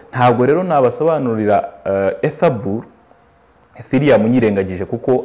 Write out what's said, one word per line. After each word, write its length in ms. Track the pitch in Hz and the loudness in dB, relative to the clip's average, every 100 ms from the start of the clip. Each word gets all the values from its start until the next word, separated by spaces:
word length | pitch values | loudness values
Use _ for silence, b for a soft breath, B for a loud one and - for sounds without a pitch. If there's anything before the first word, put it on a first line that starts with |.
| B | B
ntabwo 340 | 131 123 117 123 | 0 2 2 2
rero 160 | 156 | 0
nabasobanurira, 1040 | 185 151 127 120 156 156 131 110 104 98 - - | 0 0 0 0 -2 0 -2 -2 0 0 0 -8
eh, 280 | - 98 98 - | -4 -2 -2 -2
Ether 280 | 147 - 170 | -6 0 0
Bull, 320 | 120 98 107 - _ _ _ _ _ _ _ _ - | 0 -4 -6 -8 _ _ _ _ _ _ _ _ -20
Ethereum 520 | - 131 147 113 110 | -4 0 4 4 4
nyirengagije 560 | 127 113 98 92 92 | 2 2 0 -2 -6
kuko 400 | 95 117 - 127 | -6 -6 -2 -2